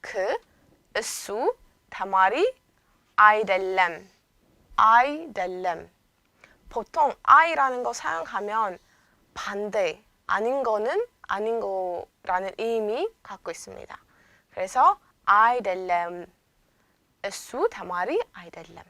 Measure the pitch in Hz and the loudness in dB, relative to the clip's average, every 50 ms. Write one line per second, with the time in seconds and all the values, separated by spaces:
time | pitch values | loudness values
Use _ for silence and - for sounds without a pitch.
0 | - - - 208 185 208 294 453 _ _ _ _ _ _ _ _ _ _ _ - | -14 -10 -6 -4 -2 -2 -2 -4 _ _ _ _ _ _ _ _ _ _ _ -6
1 | - - - - - - 202 214 262 392 508 _ _ _ _ _ _ _ - - | -6 -6 -10 -10 -10 -8 -6 -2 -2 -2 -2 _ _ _ _ _ _ _ -10 -10
2 | 190 196 190 190 190 190 208 285 370 508 523 _ _ _ _ _ _ _ _ _ | -8 0 4 4 4 4 4 2 0 0 0 _ _ _ _ _ _ _ _ _
3 | _ _ _ - 208 214 214 214 220 196 196 185 190 185 190 190 185 175 165 151 | _ _ _ 8 8 8 8 6 2 0 0 0 0 0 2 2 2 2 0 -8
4 | 190 190 _ _ _ _ _ _ _ _ _ _ _ _ - - 208 220 226 240 | -16 _ _ _ _ _ _ _ _ _ _ _ _ _ 2 4 6 8 8 6
5 | 247 285 294 302 330 320 214 - 185 180 185 180 185 180 170 160 - 170 _ _ | 6 4 0 -6 -10 -12 -8 -6 -6 -6 -6 -6 -6 -6 -6 -6 -10 -18 _ _
6 | _ _ _ _ _ _ _ _ - _ _ _ _ - - 233 208 _ - 330 | _ _ _ _ _ _ _ _ -20 _ _ _ _ -10 -8 -8 -8 _ 0 0
7 | 311 277 240 _ _ - - 294 330 339 330 302 277 262 254 247 247 240 226 - | 2 2 0 _ _ 6 6 6 6 4 2 0 0 0 0 -2 -6 -6 -6 -8
8 | - - 160 165 165 - - 196 202 208 208 220 220 196 180 185 _ _ _ _ | -8 -6 -6 -6 -8 -8 -8 -8 -6 -4 -4 -2 -2 -4 -6 -10 _ _ _ _
9 | _ _ _ _ _ _ _ - - - 202 202 208 214 196 214 190 165 156 - | _ _ _ _ _ _ _ -12 -10 -8 -8 -6 -8 -4 -2 -2 -2 -2 -4 -8
10 | _ _ _ _ _ - - 190 214 233 262 277 262 233 214 208 214 240 311 392 | _ _ _ _ _ -4 -4 -2 -2 -2 -2 -2 -2 -2 -2 -2 -2 -2 -2 -2
11 | 480 480 _ _ - _ 185 196 214 220 226 233 214 196 190 190 185 180 175 175 | -4 -6 _ _ -8 _ -6 -4 -4 -4 -4 -4 -4 -4 -4 -4 -4 -6 -6 -8
12 | - _ _ _ _ - 180 185 190 196 - - 220 226 233 226 214 208 214 262 | -10 _ _ _ _ -4 -4 -2 -2 -4 -8 -6 -4 -4 -2 -2 -2 -2 -4 -4
13 | 359 453 _ _ _ - 202 185 _ - 165 - - - - - - - - - | -4 -6 _ _ _ -18 -18 -14 _ -12 -12 -12 -14 -18 -16 -18 -18 -18 -20 -20
14 | _ _ _ _ _ _ _ _ _ _ _ - - 117 - 254 277 349 403 - | _ _ _ _ _ _ _ _ _ _ _ -8 -8 -4 2 4 4 4 4 2
15 | _ _ _ _ _ - 196 208 220 233 247 247 220 202 185 185 185 185 175 175 | _ _ _ _ _ 4 6 6 6 6 4 2 -2 -4 -4 -4 -2 -2 -2 0
16 | 175 175 175 175 175 175 _ _ _ _ _ _ _ _ _ _ _ _ _ _ | 0 -4 -8 -10 -14 -16 _ _ _ _ _ _ _ _ _ _ _ _ _ _
17 | _ _ _ _ - 202 190 - - - - 247 359 466 - - 185 180 180 175 | _ _ _ _ -12 -10 -10 -10 -16 -12 -6 -2 -2 -2 -2 -4 -12 -8 -4 -4
18 | 180 208 302 440 480 _ _ - 175 170 - - 165 - 170 165 180 175 | -2 -2 -2 -2 -4 _ _ -20 -20 -18 -18 -20 -20 -20 -20 -20 -20 _